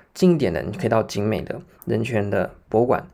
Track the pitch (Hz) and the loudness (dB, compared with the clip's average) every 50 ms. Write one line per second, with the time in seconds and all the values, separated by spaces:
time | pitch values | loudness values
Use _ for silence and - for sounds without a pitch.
0 | _ _ _ - 185 185 175 151 127 95 85 73 60 85 95 - - 113 - 113 | _ _ _ 2 4 4 4 4 2 0 0 -2 -4 -6 -6 -4 -2 0 2 2
1 | 107 - - 101 101 107 107 87 - - - 131 - - _ _ - - 117 110 | 0 0 -4 -4 -2 -2 -2 -4 -4 -6 -10 -12 -12 -16 _ _ -6 -4 -2 -2
2 | 113 117 127 107 101 101 104 98 92 - - - _ _ - 107 120 127 120 - | -2 -2 -2 -2 -2 0 -2 -2 -2 -4 -6 -14 _ _ 2 2 2 4 2 0
3 | - - | -2 -6